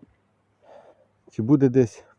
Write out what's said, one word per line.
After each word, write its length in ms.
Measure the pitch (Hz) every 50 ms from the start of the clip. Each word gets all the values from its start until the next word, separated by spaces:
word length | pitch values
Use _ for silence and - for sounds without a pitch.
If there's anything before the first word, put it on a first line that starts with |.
| - _ _ _ _ _ _ _ _ _ _ _ _ _ - - - - _ _ _ _ _ _ _ _
чи 120 | _ -
буде 260 | 110 120 151 135 139 127
десь 360 | 120 131 120 - - - - _ _